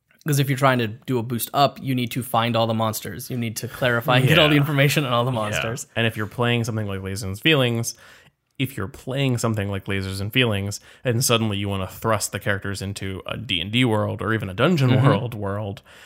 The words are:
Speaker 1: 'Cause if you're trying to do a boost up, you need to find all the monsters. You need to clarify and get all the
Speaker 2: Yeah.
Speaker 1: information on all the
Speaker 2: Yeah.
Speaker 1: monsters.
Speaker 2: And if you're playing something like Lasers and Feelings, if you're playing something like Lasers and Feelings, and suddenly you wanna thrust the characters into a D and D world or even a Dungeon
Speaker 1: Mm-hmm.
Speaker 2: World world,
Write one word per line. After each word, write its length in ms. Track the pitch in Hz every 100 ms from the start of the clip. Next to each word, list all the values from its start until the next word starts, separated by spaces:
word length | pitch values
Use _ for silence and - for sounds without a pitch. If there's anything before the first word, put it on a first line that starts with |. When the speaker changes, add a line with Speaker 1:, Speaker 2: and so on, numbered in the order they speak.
| _ _ 160
Speaker 1:
'Cause 120 | 143
if 120 | 139
you're 80 | 131
trying 200 | 135 123
to 80 | 110
do 300 | 113 - 123
a 40 |
boost 260 | 117 120 -
up, 240 | 139 135 -
you 120 | 135
need 160 | 127 120
to 120 | 135
find 320 | 113 117 117 113
all 100 | 113
the 80 |
monsters. 560 | 113 110 107 - 90 -
You 80 | 127
need 180 | 113 104
to 120 | 113
clarify 500 | - 127 117 120 123
and 100 | 127
get 100 | 170
all 100 | 151
the 60 |
Speaker 2:
Yeah. 60 | 147
Speaker 1:
information 440 | 147 143 139 160 135
on 60 |
all 120 | 120
the 60 | 123
Speaker 2:
Yeah. 60 | 120
Speaker 1:
monsters. 480 | 104 90 71 123 - 113
Speaker 2:
And 100 | 113
if 100 | 107
you're 100 | 104
playing 380 | - 120 120
something 220 | 113 110 104
like 140 | 98
Lasers 220 | 95 98
and 160 | 95 95
Feelings, 540 | 165 147 123 117 120 - - - _ _ _ -
if 180 | 131 -
you're 100 | 98
playing 500 | - - 135 135 117
something 320 | 117 107 98
like 160 | 98 -
Lasers 340 | 98 95 95
and 100 | 101
Feelings, 480 | 131 120 98 101 - - -
and 200 | 127 117
suddenly 320 | - 117 110 101
you 140 | 101
wanna 160 | 98 92
thrust 460 | - 113 104 -
the 60 | 101
characters 440 | 107 98 101 95
into 400 | 98 98 98 92 -
a 120 | -
D 240 | 113 87
and 100 | 92
D 100 | 120 127
world 340 | 107 104 101
or 140 | 98
even 160 | 110 101
a 40 |
Dungeon 360 | 95 147 170 127
Speaker 1:
Mm-hmm. 160 | 131 135
Speaker 2:
World 280 | - 123
world, 460 | 110 98 101 104 98 - -